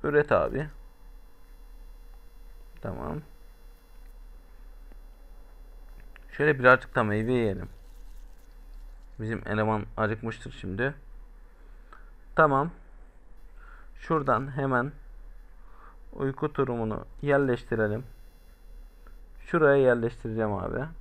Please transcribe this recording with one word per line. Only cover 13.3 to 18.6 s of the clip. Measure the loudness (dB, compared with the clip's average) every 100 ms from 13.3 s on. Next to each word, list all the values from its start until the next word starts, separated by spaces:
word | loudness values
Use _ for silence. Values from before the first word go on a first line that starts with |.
| -18 -16 -16 -16 -16 -16 -14
Şuradan | 0 0 4 2 0 -2
hemen | 2 2 0 -4 -16 -14 -14 -16 -16 -18 -16 -16 -18 -18 -16
uyku | -2 -2 0 -2
tulumunu | 2 0 2 -2 -2 -6 -6
yerleştirelim. | 4 6 6 2 2 2 2 2 -6 -14 -18 -20 -20 -20